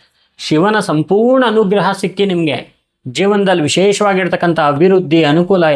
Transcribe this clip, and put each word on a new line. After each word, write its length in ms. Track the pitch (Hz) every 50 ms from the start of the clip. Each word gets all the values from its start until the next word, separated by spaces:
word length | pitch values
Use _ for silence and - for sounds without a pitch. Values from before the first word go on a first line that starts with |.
| _ _ _ _ _ _ _ -
ಶಿವನ 380 | - - 156 151 180 208 214 214
ಸಂಪೂರ್ಣ 640 | 185 - 151 151 147 - 190 208 226 247 262 262 254 226
ಅನುಗ್ರಹ 400 | 214 220 214 185 190 202 165 190
ಸಿಕ್ಕಿ 340 | 190 190 - 175 - - 202
ನಿಮ್ಗೆ 320 | 196 180 170 165 156 127 113 - - _ _ _ _ _ _ -
ಜೀವನದಲ್ಲಿ 580 | 131 120 156 190 196 208 202 202 190 185 175 147
ವಿಶೇಷವಾಗಿರ್ತಕ್ಕಂಥ 960 | 139 - 170 185 208 202 - 208 202 196 190 190 175 180 175 185 175 165 - 156 147
ಅಭಿವೃದ್ಧಿ, 480 | 143 139 175 190 190 185 180 143 160 165 156
ಅನುಕೂಲ 400 | 143 147 170 175 180 196 180 170 156 147